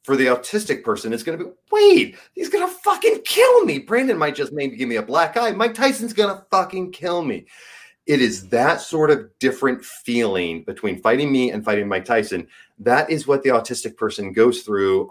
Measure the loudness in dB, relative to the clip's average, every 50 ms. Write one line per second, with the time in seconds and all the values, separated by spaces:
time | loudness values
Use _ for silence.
0 | _ -2 0 2 4 2 2 0 -2 -4 -6 -4 -2 -2 -4 -4 -2 -4 -4 -4
1 | -4 -6 -6 -6 -6 -6 -6 -6 -8 -12 -14 _ _ -2 2 6 8 8 8 6
2 | 4 0 -6 -16 -20 _ -12 -10 -8 -4 -2 -2 -2 -2 -6 -4 0 0 0 2
3 | 2 2 2 0 -2 -2 2 4 6 6 8 6 6 4 0 -4 -4 -2 0 0
4 | 2 0 0 0 0 -2 -2 -2 -6 -6 -4 -4 -6 -6 -4 -6 -4 -4 -2 -4
5 | -2 0 2 2 2 2 0 -2 -2 0 0 0 0 -2 0 2 0 0 0 0
6 | -6 -4 0 0 0 0 0 -6 -6 -2 0 0 0 0 -4 -8 -8 -8 -10 -8
7 | -6 -4 -4 -2 -2 -4 -6 -6 -10 _ -20 -20 -20 -20 -20 -20 -20 -20 _ _
8 | _ 0 2 2 2 0 -2 -4 -8 -2 0 2 2 2 2 0 -4 -6 -2 0
9 | 2 2 2 2 0 -8 _ -2 -2 -2 -2 0 -2 -2 -2 -2 -8 -16 -20 -14
10 | -8 -4 -2 0 0 0 0 -2 -4 -4 -6 -8 -10 -12 -10 -6 -6 -6 -4 -2
11 | 0 0 2 2 2 0 0 0 0 0 -2 -4 -4 -2 -2 -2 -2 -2 -4 -4
12 | -2 0 0 0 0 -2 -4 -8 -8 -10 _ -20 -20 _ _ -6 0 2 2 2
13 | 2 0 -2 -4 0 0 0 2 2 2 2 0 0 -2 -8 -8 -8 -10 -8 -6
14 | -6 -6 -4 -6 -8 -4 2 4 4 4 4 0 -4 -4 -2 0 2 2 2 0
15 | 0 -2